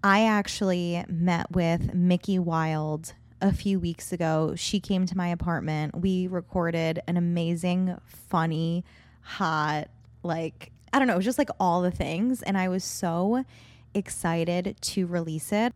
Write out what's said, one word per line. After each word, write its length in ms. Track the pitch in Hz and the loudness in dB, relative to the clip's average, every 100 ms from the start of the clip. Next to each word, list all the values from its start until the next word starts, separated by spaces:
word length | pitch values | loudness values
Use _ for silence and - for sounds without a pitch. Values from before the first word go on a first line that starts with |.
I 200 | 196 196 | 6 6
actually 800 | 226 208 196 - 196 180 175 170 - | 6 4 0 -2 0 0 0 -2 -2
met 420 | 165 175 170 - | 0 2 2 0
with 420 | 185 170 170 - | 2 2 2 0
Mickey 440 | 185 180 180 - 185 | 2 4 4 2 0
Wild 760 | 170 165 160 156 151 151 160 - - - | 0 0 0 0 -2 -4 -8 -18 -20 0
a 120 | 196 | 0
few 280 | - 202 190 | 2 0 0
weeks 320 | 170 165 - | -2 -6 -8
ago. 420 | 180 165 156 160 170 | -2 2 2 0 -2
She 240 | - 202 | -2 -4
came 260 | - 190 185 | 0 0 0
to 100 | 185 | 0
my 120 | 175 | -2
apartment. 680 | 170 175 165 - 151 151 - | -2 -2 -2 -2 -2 -2 -2
We 300 | 185 185 180 | 0 0 -2
recorded 760 | 185 170 185 170 165 160 165 - | -4 -4 -2 -2 0 -2 -2 -2
an 100 | 175 | 0
amazing, 800 | 170 175 170 170 180 180 185 - - - - | 0 0 -2 -2 0 0 0 -4 -14 -20 -2
funny, 560 | 175 165 160 165 170 - - - - | 0 0 0 -2 -2 -6 -18 -20 -20
hot, 680 | - - 180 156 151 151 151 - - - | -16 -2 0 0 0 -2 -6 -16 -20 -10
like, 500 | 175 165 160 - - - - | -4 -4 -4 -8 -20 -20 -2
I 60 | 262 | 2
don't 100 | 254 | 4
know, 60 | |
it 40 | 180 | 2
was 60 | |
just, 140 | 196 262 | 2 0
like, 120 | 285 - | 0 2
all 240 | 185 175 | 2 4
the 80 | 180 | 2
things. 520 | - 143 165 240 254 | 0 -4 0 0 -2
And 160 | - 196 | -2 0
I 100 | 185 | 0
was 160 | 185 | -2
so 600 | - - 180 170 190 247 262 - - - - | -4 -4 -2 0 2 0 -2 -14 -20 -20 -6
excited 840 | 208 190 - 175 165 165 175 185 208 | -6 -4 -4 0 0 0 -2 -4 -6
to 260 | - - 180 | -4 -2 0
release 460 | 175 165 156 - | -2 -2 -6 -2
it. 200 | 208 233 | 0 0